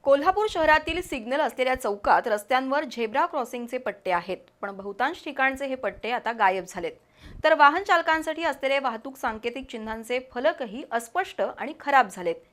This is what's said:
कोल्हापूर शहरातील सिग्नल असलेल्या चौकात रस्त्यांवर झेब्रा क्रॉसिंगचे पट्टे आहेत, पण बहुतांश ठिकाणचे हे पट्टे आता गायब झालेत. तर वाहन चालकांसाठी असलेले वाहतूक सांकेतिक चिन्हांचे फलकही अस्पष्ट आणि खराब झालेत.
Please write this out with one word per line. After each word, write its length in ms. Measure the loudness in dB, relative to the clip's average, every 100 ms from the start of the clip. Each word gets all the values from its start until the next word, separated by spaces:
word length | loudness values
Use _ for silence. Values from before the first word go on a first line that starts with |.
| 6
कोल्हापूर 380 | 4 6 2 0
शहरातील 520 | 4 6 6 4 -4
सिग्नल 380 | -4 -6 -2 0
असलेल्या 340 | 0 0 0 2
चौकात 520 | 0 -2 4 4 4
रस्त्यांवर 560 | -2 2 0 2 -2 -2
झेब्रा 400 | -4 -2 0 0
क्रॉसिंगचे 520 | -2 -6 -8 -8 -6
पट्टे 340 | -6 -6 0
आहेत, 260 | 0 0 -8 -10 _
पण 100 | -10 -8
बहुतांश 440 | -10 -2 -2 -2 -8
ठिकाणचे 400 | 0 0 0 -6
हे 80 | -4
पट्टे 360 | -4 -4 -4
आता 200 | -4 -4
गायब 340 | 2 2 2 -4
झालेत. 240 | -6 -8 -8 _ _ -18 0
तर 100 | 2
वाहन 300 | 6 6 4
चालकांसाठी 600 | 0 0 2 0 -2 -2
असलेले 360 | -4 -2 -2 0
वाहतूक 380 | -2 -6 -12 -6
सांकेतिक 520 | -6 -4 -6 -8 -10
चिन्हांचे 480 | -10 -8 -10 -4 -6 -4
फलकही 520 | 0 0 0 -8 -8 -6
अस्पष्ट 500 | -6 -4 -4 -4 -2
आणि 320 | -4 -2 -10 -8
खराब 280 | 4 4 4
झालेत. 280 | -2 -4 -4 _